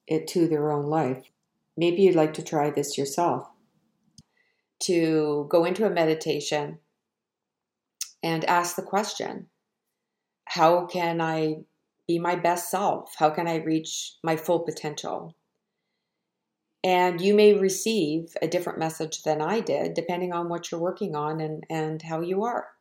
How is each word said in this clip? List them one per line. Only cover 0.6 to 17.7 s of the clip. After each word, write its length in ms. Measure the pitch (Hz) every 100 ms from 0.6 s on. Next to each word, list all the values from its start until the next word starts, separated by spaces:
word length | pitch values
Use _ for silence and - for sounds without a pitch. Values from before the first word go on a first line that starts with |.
| 151
own 140 | 147 143
life. 420 | 160 127 131 - _ _ _ _ -
Maybe 240 | 170 175
you'd 120 | 190 165
like 180 | 156 160
to 80 |
try 280 | 160 156 147
this 260 | 143 143 -
yourself. 500 | 139 - 170 127 - _ _ _ _ _ _ _ _ _ _ _ _ -
To 640 | - 170 160 156 151 147 147
go 140 | 175
into 220 | 175 190 208
a 40 |
meditation 920 | 175 160 156 160 147 - 151 147 160 _ _ _ _ _ _ _ _ _ _ _ - - _
and 220 | 165 160
ask 320 | 156 175 170 -
the 60 |
question, 680 | - 196 214 - - - - _ _ _ _ _ _ _ _ _ -
"How 400 | 175 165 175 175
can 360 | 180 170 165
I 420 | 160 160 156 156 - _ _ _ -
be 120 | 170
my 160 | 170 175
best 340 | 170 175 -
self? 460 | 185 196 - - -
How 120 | 156
can 180 | 156 170
I 80 | 160
reach 600 | 160 160 156 - - -
my 140 | 165 160
full 240 | 185 170
potential?" 760 | 165 156 151 151 - - 170 - _ _ _ _ _ _ _ _ _ _ _ _ _ _
And 360 | 185 180 180 170
you 120 | 196
may 200 | 208 208
receive 840 | 196 190